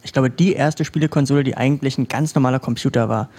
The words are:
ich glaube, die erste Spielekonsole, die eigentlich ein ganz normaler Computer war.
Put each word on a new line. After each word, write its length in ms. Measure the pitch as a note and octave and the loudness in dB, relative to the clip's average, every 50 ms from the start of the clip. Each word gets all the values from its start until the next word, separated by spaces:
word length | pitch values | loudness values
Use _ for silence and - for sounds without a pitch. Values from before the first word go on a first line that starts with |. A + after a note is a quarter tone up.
ich 100 | - - | -18 -4
glaube, 180 | - C3+ C3 B2+ | 0 2 2 2
die 240 | B2+ - E3+ F#3+ - | 2 2 2 2 2
erste 300 | - C#3+ D#3 - - D3+ | 2 0 0 0 -2 -6
Spielekonsole, 600 | - - D#3 D#3 D3+ - D3+ C3+ C3+ C#3+ C#3+ C3 | -4 0 -2 -2 0 2 0 0 2 2 2 2
die 120 | C3+ - | 0 -2
eigentlich 420 | - B2 C3+ D3 C3+ C3+ C3 - C#3 | 0 0 0 0 0 -2 -4 -2 -2
ein 100 | B2 - | -4 -2
ganz 260 | - B2+ D#3 D#3 - | -2 -2 -2 0 0
normaler 240 | D3 C3 B2+ B2+ C3 | 2 2 2 0 -2
Computer 500 | - B2 A#2 - - C#3 - B2 A2+ A2 | -2 -4 -6 -2 -2 -2 0 0 0 0
war. 200 | A2 G#2+ C3+ - - | 0 -2 -4 -6 -12